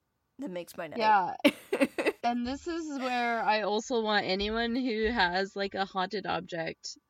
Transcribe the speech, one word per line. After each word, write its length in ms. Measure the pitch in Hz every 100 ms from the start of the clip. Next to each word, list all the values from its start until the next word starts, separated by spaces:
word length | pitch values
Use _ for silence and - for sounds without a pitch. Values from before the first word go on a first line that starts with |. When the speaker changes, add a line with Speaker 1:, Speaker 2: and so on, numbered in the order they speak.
| _ _ _ -
Speaker 1:
That 120 | 277
makes 260 | 180 170 -
my 120 | 160
night. 100 | 226
Speaker 2:
Yeah. 360 | 220 208 175 -
Speaker 1:
<laughs> 80 | - - - 247 269 - 403 -
Speaker 2:
And 220 | 240 240 240
this 220 | 277 339
is 320 | 330 311 277
where 420 | 254 247 240 233
I 200 | 196 214
also 380 | 196 208 - 240
want 260 | 214 208 156
anyone 500 | 190 202 226 233 233
who 340 | 254 220 220
has, 460 | 240 180 180 196 196
like, 180 | 196
a 100 | 196
haunted 400 | 196 190 185 202
object 720 | 175 165 180 170 165 - - -